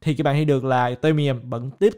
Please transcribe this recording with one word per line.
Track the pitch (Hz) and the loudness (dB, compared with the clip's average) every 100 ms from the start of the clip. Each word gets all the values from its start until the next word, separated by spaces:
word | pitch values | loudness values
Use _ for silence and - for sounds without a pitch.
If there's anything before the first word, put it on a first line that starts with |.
thì | - | -4
các | 147 | -2
bạn | 147 | 0
thấy | 143 | 0
được | 156 135 | 2 0
là | 131 127 | 2 0
Ethereum | 123 123 156 156 143 127 117 | 0 0 0 2 0 -2 -6
vẫn | 117 127 | -8 -8
tiếp | - 196 | 0 0